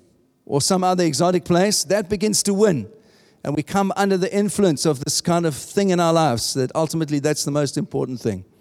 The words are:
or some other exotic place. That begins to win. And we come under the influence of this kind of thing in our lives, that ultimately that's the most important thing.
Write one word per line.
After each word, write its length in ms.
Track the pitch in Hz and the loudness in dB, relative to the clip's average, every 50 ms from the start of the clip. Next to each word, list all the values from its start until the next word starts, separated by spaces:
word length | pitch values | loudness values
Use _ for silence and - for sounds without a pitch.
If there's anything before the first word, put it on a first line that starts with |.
| _ _ _ _ _ _ _ _ _ | _ _ _ _ _ _ _ _ _
or 160 | - - 143 - | -4 -2 -2 0
some 200 | - 196 185 185 | 0 0 0 2
other 220 | 185 185 180 175 | 0 2 2 2
exotic 400 | 165 143 120 180 180 185 - - | 0 2 2 2 2 2 0 0
place. 400 | - 175 170 190 214 202 - - | 2 2 2 4 2 2 0 0
That 240 | 139 190 208 208 165 | 0 0 -2 0 -2
begins 340 | 208 185 208 214 202 - - | -4 -2 0 0 0 0 0
to 100 | 202 202 | 0 2
win. 340 | 190 214 208 170 127 98 - - - _ _ _ _ _ _ _ _ - | 4 4 4 2 0 -4 -8 -14 -20 _ _ _ _ _ _ _ _ -8
And 100 | 147 147 | -4 -4
we 80 | 151 147 | -4 -4
come 300 | - - 202 196 190 - | -2 -2 0 0 0 0
under 200 | - 202 196 196 | 0 2 2 2
the 180 | 185 180 185 - | 0 0 0 0
influence 520 | 202 208 196 - - 202 180 151 - - | 0 -2 0 0 2 2 2 2 2 0
of 180 | 165 147 127 - | 0 -2 -2 -4
this 160 | - - - | -4 -4 -2
kind 240 | - 175 170 175 170 | 0 0 0 2 2
of 100 | 160 139 | 0 -2
thing 360 | - - - - 208 202 190 | -4 -10 -4 -2 0 2 2
in 100 | 175 175 | 2 2
our 140 | 175 165 165 | 2 4 4
lives, 400 | 165 160 143 120 110 - - - | 4 4 2 2 0 -2 -4 -2
that 160 | 135 127 - - | -2 -2 -2 -2
ultimately 440 | 151 160 151 - 165 160 143 147 143 | -2 -2 -2 -2 -2 -2 0 -2 0
that's 260 | 135 151 151 - - | 0 0 0 0 -2
the 60 | 151 | -2
most 260 | 143 147 147 131 - | 0 0 -2 0 -2
important 420 | 151 110 - - 139 139 127 131 110 | -4 -6 -4 -4 -4 -4 -4 -6 -4
thing. 280 | - 117 101 90 90 - _ _ | -4 -4 -4 -4 -8 -14 _ _